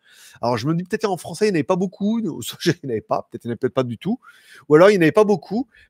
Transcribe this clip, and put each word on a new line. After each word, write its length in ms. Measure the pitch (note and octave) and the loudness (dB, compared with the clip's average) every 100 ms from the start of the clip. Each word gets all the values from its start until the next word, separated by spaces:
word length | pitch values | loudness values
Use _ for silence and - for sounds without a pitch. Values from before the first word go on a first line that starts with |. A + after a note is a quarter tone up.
| _ - - - | _ -20 -20 -8
Alors, 140 | A#2 A#2+ | -4 -2
je 100 | C3 | -2
me 80 | |
dis 80 | E3+ | -4
peut-être 220 | F3+ A3 | -4 -4
en 120 | G#3+ F3 | -4 -6
français, 300 | - E3+ G#3+ | -8 -4 -2
il 20 | |
n'y 40 | |
en 40 | E3+ | 0
avait 80 | |
pas 120 | - F#3 | 0 -2
beaucoup. 440 | F#3+ - G3+ A3+ | -2 -4 -4 -4
<laughs> 220 | G#3+ - | -4 -8
Soit 160 | - - F3 | -12 -6 -4
il 80 | D3 | -2
n'y 80 | C#3 | -4
en 40 | |
avait 60 | A2 | -6
pas, 280 | - C3 - | -4 -6 -6
peut-être 140 | A#2 | -12
il 40 | A#2 | -10
n'y 20 | |
en 20 | |
avait 60 | A#2 | -4
peut-être 160 | C3 | -4
pas 100 | - | -2
du 140 | B2+ A2+ | -2 -4
tout. 200 | F3 B3 - - _ - - | -6 -6 -8 -20 _ -12 2
Ou 60 | |
alors, 160 | D3+ F#3 | 6 6
il 40 | |
n'y 40 | G3+ | 6
en 40 | |
avait 100 | D#3 | 4
pas 120 | F3 | 4
beaucoup. 440 | G#3 G3 - G#3+ C#4 _ _ | 4 2 -2 -6 -6 _ _